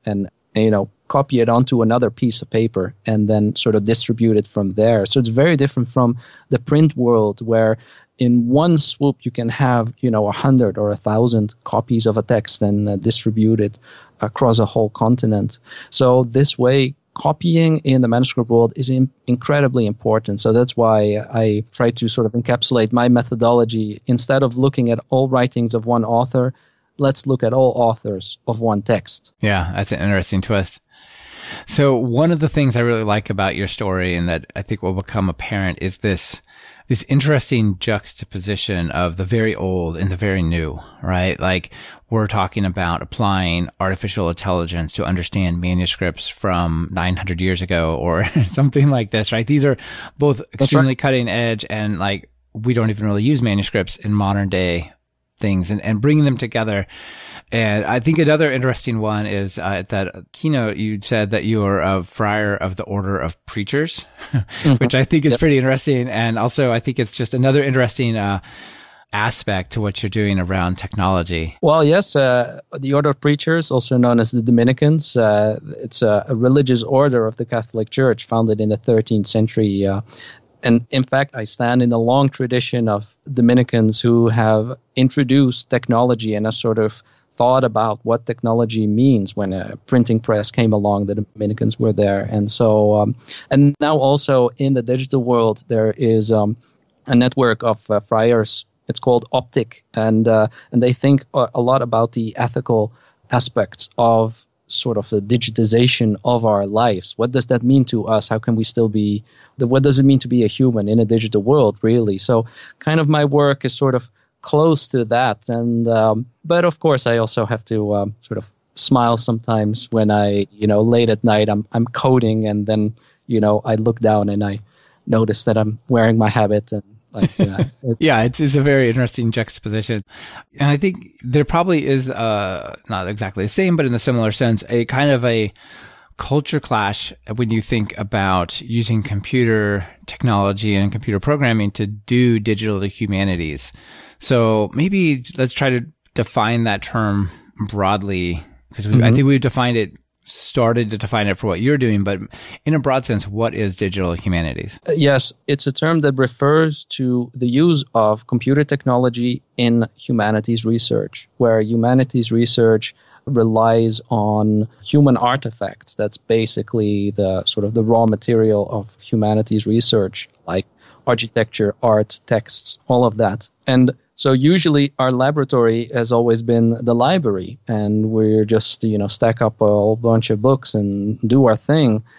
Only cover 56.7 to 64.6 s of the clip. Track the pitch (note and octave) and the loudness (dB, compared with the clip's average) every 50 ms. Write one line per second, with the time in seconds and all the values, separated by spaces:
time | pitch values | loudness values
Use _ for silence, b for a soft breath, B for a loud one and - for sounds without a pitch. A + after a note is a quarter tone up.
56.7 | G2+ G2+ F#2+ - B B B B B B B B B B B B A2+ A2+ A2 G#2+ | -2 -4 -4 -6 B B B B B B B B B B B B -4 -2 0 0
57.7 | G#2 G#2+ G#2 E2 A#2+ B2 A2+ D#3 E3 D#3+ D#3+ C#3+ D3+ D3+ D#3+ D3 C3 B2+ B2+ C3 | 0 -2 -2 -2 -2 -2 0 0 2 2 2 2 2 2 2 0 0 0 -2 -2
58.7 | B2 - - B2+ A#2 A2 G#2+ G#2+ G#2+ G#2 G#2+ G2+ G2 G2 G2 F#2+ - - E2+ F#2+ | -2 -4 -4 -4 -4 -2 -2 -2 -2 -2 -4 -4 -4 -4 -4 -6 -6 -6 -6 -4
59.7 | G2 F2+ F#2 - G#2+ G2 G2 F2+ - F#2 - - - - - D#3 D3+ C3 A#2 G#2+ | -4 -4 -6 -4 -4 -4 -4 -6 -8 -12 -18 -20 -12 -6 -4 -2 0 0 0 -2
60.7 | E2+ D2 G#2+ G#2+ G#2+ G2+ - - B2 A2 G#2+ G2+ A2+ G2 C#2+ G#2+ A2+ A2 G2+ G2 | -4 -4 -4 -4 -4 -6 -4 -2 -2 0 0 0 -2 -2 0 0 0 0 0 0
61.7 | G2 F#2 D#2 F#2+ G2 F#2+ F2 - - - A2 G#2 G#2 G#2+ G#2+ G2+ G2+ - - F#2+ | 0 0 0 0 0 -2 -4 -6 -6 -4 -2 -2 -2 -2 -2 -2 -2 -4 -4 -6
62.7 | F#2 F#2 - - G2 G2+ F#2+ F#2+ G2 F#2 - F#2 F#2 - _ - - A2 G2+ - | -6 -8 -8 -6 -6 -6 -4 -4 -4 -4 -4 -6 -8 -10 _ -12 -8 -8 -6 -4
63.7 | - C#3+ D#3 E3 - - - - _ - - - - B2+ - - - - | -2 -2 -2 -4 -6 -10 -12 -14 _ -20 -10 -6 -4 -4 -4 -4 -6 -2